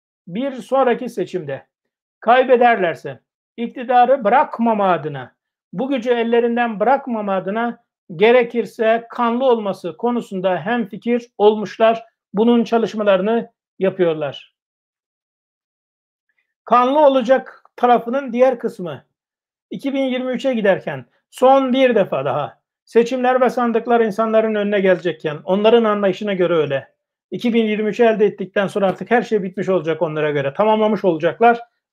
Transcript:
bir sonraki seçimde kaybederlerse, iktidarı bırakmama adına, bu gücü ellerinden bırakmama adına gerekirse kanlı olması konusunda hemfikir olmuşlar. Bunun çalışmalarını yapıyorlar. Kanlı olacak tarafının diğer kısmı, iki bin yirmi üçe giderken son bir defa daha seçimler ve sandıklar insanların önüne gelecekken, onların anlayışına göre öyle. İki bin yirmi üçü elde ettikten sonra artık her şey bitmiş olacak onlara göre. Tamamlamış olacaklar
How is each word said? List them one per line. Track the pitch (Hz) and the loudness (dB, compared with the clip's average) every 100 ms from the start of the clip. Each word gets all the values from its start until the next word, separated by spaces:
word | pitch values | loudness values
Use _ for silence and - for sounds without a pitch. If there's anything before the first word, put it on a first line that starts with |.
| _ _ - | _ _ -14
bir | 185 277 | -8 -8
sonraki | 254 - 262 247 226 247 | -8 -4 0 2 0 -4
seçimde | - 175 175 143 131 _ _ _ _ _ _ | -8 -8 -8 -8 -12 _ _ _ _ _ _
kaybederlerse, | 214 254 254 247 240 220 175 151 147 131 _ _ _ - | 2 4 6 4 4 2 0 -4 -12 -16 _ _ _ -10
iktidarı | 233 262 247 247 247 277 | -10 -10 0 4 4 2
bırakmama | 208 254 294 - 233 208 190 | 2 2 0 -2 -2 0 0
adına, | 165 147 143 127 _ _ _ _ | 0 -4 -10 -14 _ _ _ _
bu | 180 262 | -8 -4
gücü | 269 247 | -4 -2
ellerinden | 240 226 233 233 233 240 202 | -2 2 0 0 0 -4 -2
bırakmama | 214 277 277 226 202 | 2 0 0 -6 -4
adına | 190 185 220 240 233 _ _ _ 160 | -4 -4 -4 -6 -8 _ _ _ 0
gerekirse | 220 247 240 240 214 - 220 233 233 | 4 4 2 -4 -6 -2 0 0 -4
kanlı | - 233 240 | -4 -2 0
olması | 262 226 202 - 175 156 | 0 0 -2 -6 -10 -6
konusunda | 233 240 - 190 185 175 | -4 -4 -6 -4 -2 -2
hemfikir | 175 240 214 202 240 240 240 - | -4 -4 -4 -8 -4 -4 -4 2
olmuşlar. | 208 214 196 - 226 226 - _ _ | 2 2 -6 0 2 2 -6 _ _
Bunun | 196 226 233 | 0 2 2
çalışmalarını | 220 233 214 214 202 190 202 233 233 _ _ _ | 2 0 -2 -2 0 2 2 -2 -4 _ _ _
yapıyorlar. | 190 190 170 156 143 - - _ _ _ _ _ _ _ _ _ _ _ _ _ _ _ _ _ _ _ _ _ | -4 0 -2 0 -6 -10 -20 _ _ _ _ _ _ _ _ _ _ _ _ _ _ _ _ _ _ _ _ _
Kanlı | - 240 247 294 285 | 0 2 4 4 4
olacak | 262 233 254 - - _ - | 4 2 0 0 -20 _ -2
tarafının | 247 233 233 269 269 | 2 2 2 -6 -4
diğer | 233 262 247 | 2 2 2
kısmı, | 220 - 175 131 _ _ _ _ _ _ _ | -6 -8 -12 -12 _ _ _ _ _ _ _
iki | - 277 | -10 -6
bin | 269 | -4
yirmi | 269 254 254 | -2 -4 -4
üçe | 240 269 | -4 -2
giderken | 233 196 165 - 139 - _ _ | 0 0 0 -2 -10 -12 _ _
son | - 254 269 262 | 0 4 4 4
bir | 262 262 | 2 4
defa | 214 185 147 | 2 0 -2
daha | 135 139 139 - _ _ | -2 -4 -6 -12 _ _
seçimler | _ 226 233 254 247 254 | _ 0 0 0 0 2
ve | 247 | 0
sandıklar | 240 240 226 233 233 | 0 -2 -2 0 2
insanların | 226 196 220 220 220 | 2 0 0 2 0
önüne | 208 202 208 | -2 -2 0
gelecekken, | 190 175 170 156 156 151 | 2 0 -2 -6 -8 -8
onların | - 190 214 233 | -4 0 4 4
anlayışına | 220 208 196 180 214 | 2 0 -2 -2 -6
göre | 185 175 | -2 0
öyle. | 170 143 135 - _ _ _ _ | 0 -2 -4 -8 _ _ _ _
İki | 185 240 | -6 -2
bin | 233 | 0
yirmi | 220 214 214 | 0 -2 -4
üçü | 202 | 0
elde | 233 214 208 | 2 4 0
ettikten | 196 185 208 196 | 0 -6 -4 -4
sonra | 208 190 | -2 -2
artık | 180 185 | -4 -2
her | 240 | -2
şey | - 214 | 0 -4
bitmiş | 185 196 175 | -4 -8 -2
olacak | 180 156 156 | -2 -2 -4
onlara | 165 156 151 | -4 -2 -2
göre. | 147 135 | -2 -4
Tamamlamış | - 214 214 214 202 | -2 0 2 0 0
olacaklar | 196 160 165 - 233 233 - _ _ | -2 0 -2 2 2 2 -4 _ _